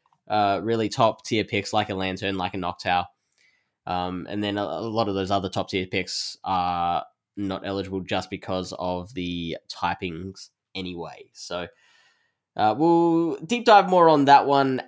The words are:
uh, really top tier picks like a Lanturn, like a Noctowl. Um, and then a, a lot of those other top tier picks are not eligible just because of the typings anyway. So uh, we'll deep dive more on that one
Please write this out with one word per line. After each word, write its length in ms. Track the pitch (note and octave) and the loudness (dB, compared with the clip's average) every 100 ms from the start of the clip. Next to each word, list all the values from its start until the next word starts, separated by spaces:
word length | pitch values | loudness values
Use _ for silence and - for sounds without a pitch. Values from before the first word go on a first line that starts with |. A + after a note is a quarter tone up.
| _ _ - | _ _ -4
uh, 320 | G#2+ G2+ G2 | 0 2 0
really 260 | G#2 A2+ G#2+ | 0 -2 -2
top 360 | - A2+ - | 2 2 2
tier 200 | - A2 | -4 -2
picks 280 | G2 G#2 - | 0 -4 -2
like 180 | A2 G#2 | -2 -2
a 40 | |
Lanturn, 420 | F#2+ F#2+ F#2+ G2 G2 | -2 -4 -4 -4 -4
like 180 | F2+ | -4
a 40 | G2 | -6
Noctowl. 480 | F2 F2+ F#2 F2+ F2 _ _ _ _ _ _ _ - | -8 -6 -2 -2 -2 _ _ _ _ _ _ _ -6
Um, 400 | F2+ F2+ F2+ - | -4 -4 -6 -8
and 120 | G#2 | -6
then 160 | G#2 G2+ | -4 -2
a, 40 | |
a 180 | F#2+ D#2+ A2+ | -4 -6 -4
lot 200 | A2 G#2 | -2 0
of 80 | G2 | 0
those 160 | F#2 | 0
other 160 | G2+ F#2 | -2 -2
top 200 | - F#2 | -6 -4
tier 180 | G2 F2+ | -4 -4
picks 500 | G2 F2+ - - - | -4 -4 -8 -10 -10
are 600 | - F#2 F2+ F2 F2 F2 - _ _ - | -4 -2 -2 -2 -2 -2 -6 _ _ -10
not 300 | G2+ F#2+ G2 | -6 -6 -6
eligible 340 | G2 F#2 F#2+ | -6 -6 -8
just 300 | F2+ G2 - | -4 -6 -6
because 420 | F2+ - F#2+ F2+ F#2+ | -12 -6 -6 -6 -6
of 340 | F2+ F2+ F#2 | -6 -6 -8
the 420 | A#2+ F2+ F2 E2+ D#2 - | -8 -6 -6 -6 -10 -12
typings 800 | - F2 E2 F#2+ D#2+ F#2+ F#2+ - _ _ | -6 -4 -4 -8 -10 -12 -14 -20 _ _
anyway. 500 | F#2+ F2+ F2 D#2+ - - | -12 -10 -10 -12 -14 -20
So 340 | - - F2 F2 _ _ _ _ _ _ _ _ | -18 -10 -8 -8 _ _ _ _ _ _ _ _
uh, 200 | - G#2+ A2 | 0 0 4
we'll 600 | E3 E3+ E3+ E3 E3+ C#3 | 4 4 4 2 0 -4
deep 280 | E3 A#3+ | -4 0
dive 240 | A#3 G#3 F#3 | 6 6 8
more 200 | F#3 E3 | 6 8
on 180 | D3+ C#3 | 6 8
that 200 | C#3 A2 | 8 8
one 360 | C#3 C3+ C3 | 4 4 0